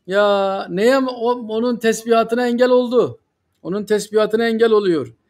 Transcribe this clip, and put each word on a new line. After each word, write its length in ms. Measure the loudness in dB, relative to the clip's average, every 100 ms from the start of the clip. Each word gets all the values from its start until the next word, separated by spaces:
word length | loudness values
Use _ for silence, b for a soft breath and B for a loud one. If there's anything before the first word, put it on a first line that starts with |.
| -4
ya 580 | 0 2 2 0 -4 -6
neye 300 | -2 2 2
m-, 120 | 0
o-, 360 | -4 -4 -4 -4
onun 300 | -4 -2 -2
tesbihatına 720 | -2 -2 0 0 2 -2 -2
engel 220 | 2 4
oldu. 500 | 4 2 0 0 -4 _ _ _ _
Onun 200 | -8 -8
tesbihatına 640 | -2 -2 0 -2 0 0 0
engel 240 | 2 2
oluyor. 440 | 4 2 -2 -4 -12 _